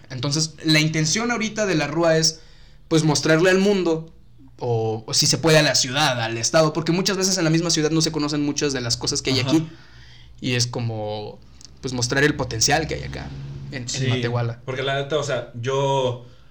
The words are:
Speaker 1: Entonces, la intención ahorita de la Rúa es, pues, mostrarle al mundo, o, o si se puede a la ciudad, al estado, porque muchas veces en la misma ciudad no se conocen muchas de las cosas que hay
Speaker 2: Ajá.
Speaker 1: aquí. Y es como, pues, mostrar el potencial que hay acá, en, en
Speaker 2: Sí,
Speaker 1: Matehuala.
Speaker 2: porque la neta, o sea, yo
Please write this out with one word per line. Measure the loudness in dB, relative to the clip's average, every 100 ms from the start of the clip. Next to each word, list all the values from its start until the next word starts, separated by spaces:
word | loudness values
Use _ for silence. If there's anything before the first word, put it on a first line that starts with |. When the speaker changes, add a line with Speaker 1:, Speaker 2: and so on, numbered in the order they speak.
| -14
Speaker 1:
Entonces, | -6 -2 -2 -2 -2
la | 2 4
intención | 4 2 0 0 -2
ahorita | -2 -4 -2 0
de | 0
la | 0
Rúa | 0 2 4
es, | 2 -2 -10 -20 -20 -20 0
pues, | 2
mostrarle | 4 2 4 4 4
al | 4
mundo, | 4 2 2 -2 -4 -18 -20 -20 -20 -8
o, | -2 0 0 -4 -4
o |
si | -2 0
se | 2
puede | 4 6
a |
la | 6 2
ciudad, | 0 0 0 0
al | -2 -2
estado, | 0 4 4
porque | 2 0
muchas | 0 0 0
veces | 0 0
en |
la | 2
misma | 2 2
ciudad | 0 2
no | 2
se | 2
conocen | 0 -2 0
muchas | -2 0 -2
de | -2
las | -2 -4
cosas | -2 -2
que | 0
hay | 0
Speaker 2:
Ajá. | 2
Speaker 1:
aquí. | 2 0 -8 -20 -20 -20 -20 -20 -8
Y | -2
es | 0 -2
como, | -2 -4 -4 -6 -6 -8 -14 -20 -20 -20 -12
pues, | -8
mostrar | -4 0 2
el | 2
potencial | 2 -4 -2 0 0 0
que | -6
hay |
acá, | -8 -10 -10 -12 -12 -12 -12
en, | -10
en | -8
Speaker 2:
Sí, | -2 0
Speaker 1:
Matehuala. | 0 0 -2 -2 -6
Speaker 2:
porque | -8 -4
la | -2 -2
neta, | -2 -2
o |
sea, | -2 -4 -6
yo | -8 -2 0 0 2 0 -4 -10 -20 -20